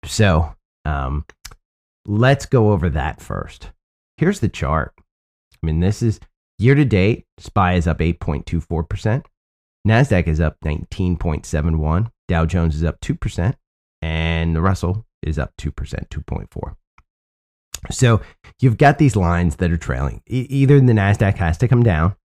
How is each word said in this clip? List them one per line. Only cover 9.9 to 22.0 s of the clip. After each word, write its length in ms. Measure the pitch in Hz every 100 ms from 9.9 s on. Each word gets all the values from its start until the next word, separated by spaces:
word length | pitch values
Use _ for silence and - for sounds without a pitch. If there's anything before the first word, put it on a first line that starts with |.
| 113 139 92 82
is 120 | 78
up 180 | 80 -
nineteen 540 | 80 76 - - 90 87
point 280 | 87 73 -
seven 340 | 78 80 80
one. 320 | 76 85 113 _ -
Dow 180 | 85 80
Jones 300 | 90 82 76
is 80 |
up 160 | 80 -
two 140 | - 139
percent. 400 | 110 - 92 - _ _ _ _
And 540 | 80 80 80 82 82 80
the 60 |
Russell 440 | 95 92 85 98 - _
is 160 | - 73
up 140 | 69 -
two 140 | 76
percent, 400 | - - - -
two 100 | -
point 300 | - - -
four. 260 | - - - _ _ _ _ _ _ _ _ _ - -
So 300 | - 123 113 - _ - _
you've 160 | 131 110
got 200 | 143 147
these 200 | 147 98
lines 400 | 87 87 87 -
that 120 | 87
are 80 | 85
trailing. 440 | - 64 69 - _
E-, 180 | 120 123
either 300 | 139 135 143
the 140 | 127
Nasdaq 420 | 107 98 104 101 -
has 220 | 85 80
to 100 | 120
come 160 | 120
down 320 | 117 80